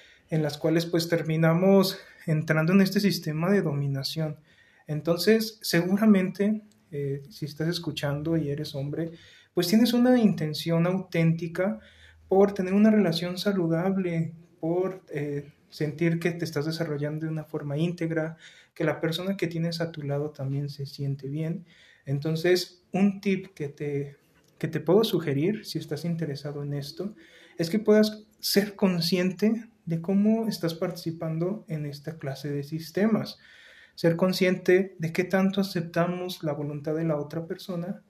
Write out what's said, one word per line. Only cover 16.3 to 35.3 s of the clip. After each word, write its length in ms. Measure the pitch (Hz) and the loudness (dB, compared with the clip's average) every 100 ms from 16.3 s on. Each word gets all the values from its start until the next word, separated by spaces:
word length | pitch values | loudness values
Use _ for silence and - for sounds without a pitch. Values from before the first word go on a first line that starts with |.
te 120 | 165 | -4
estás 220 | 160 147 151 | -4 -4 -4
desarrollando 600 | 160 160 147 147 156 160 | -4 -4 -4 -4 -4 -6
de 60 | |
una 140 | 160 151 | -6 -6
forma 320 | 156 147 143 | -8 -6 -2
íntegra, 580 | 170 175 165 160 160 160 - - _ | -2 -2 -4 -2 -4 -8 -20 -20 _
que 100 | - | -4
la 160 | 156 147 | -2 -2
persona 380 | 165 165 185 196 | -4 -4 -4 -4
que 100 | 165 | -4
tienes 320 | 165 165 165 | -2 -4 -4
a 140 | 165 | -6
tu 100 | 156 | -6
lado 280 | 143 143 151 | -6 -4 -4
también 380 | 151 135 139 143 | -6 -6 -4 -6
se 160 | 143 139 | -8 -12
siente 440 | - 139 139 135 | -8 -6 -6 -6
bien. 360 | 147 160 196 - _ _ _ - | -6 -6 -6 -10 _ _ _ -6
Entonces, 800 | 139 156 160 175 180 - _ _ | -4 -2 0 2 2 0 _ _
un 300 | 185 202 196 | 2 2 2
tip 320 | 202 190 185 | -2 -2 -4
que 160 | - 147 | -10 -10
te, 480 | - 147 143 143 - _ _ _ _ | -6 -4 -4 -6 -10 _ _ _ _
que 100 | 147 | -4
te 140 | 151 | -4
puedo 240 | - 185 226 | 4 4 4
sugerir, 600 | 170 160 139 165 214 - | 0 0 0 0 -2 -6
si 140 | - | -8
estás 240 | - 143 | -6 -6
interesado 580 | 170 165 156 135 151 143 | -4 -4 -4 -6 -8 -8
en 120 | 143 | -6
esto, 420 | 143 143 - 196 - - - - - | -6 -8 -10 -10 -10 -20 -20 -20 -6
es 120 | 165 | -2
que 100 | 214 | 0
puedas 460 | 214 214 214 - - _ | 4 6 6 0 -16 _
ser 340 | - - 214 - | 0 2 2 0
consciente 920 | 190 180 165 180 185 175 214 233 - _ - | 0 2 0 2 0 2 0 0 -6 _ -6
de 160 | 165 | -6
cómo 480 | 165 196 208 226 220 | 0 2 4 2 0
estás 240 | 175 165 | -2 -4
participando 920 | 165 180 165 170 165 160 160 175 214 - | -2 -6 -4 -8 -6 -6 -2 -2 -4 -8
en 160 | 156 147 | -8 -8
esta 320 | 143 - 160 | -10 -12 -10
clase 340 | 139 135 147 | -10 -8 -6
de 120 | 143 | -6
sistemas. 760 | 143 160 - - 220 208 - - _ - - - - - | -6 -8 -6 0 2 2 -2 -12 _ -20 -20 -20 -20 0
Ser 220 | 170 165 | 2 4
consciente 800 | 185 185 185 185 - 185 190 - | 2 4 2 2 4 4 4 -4
de 140 | 160 | -4
qué 100 | 165 | -2
tanto 380 | 180 | 0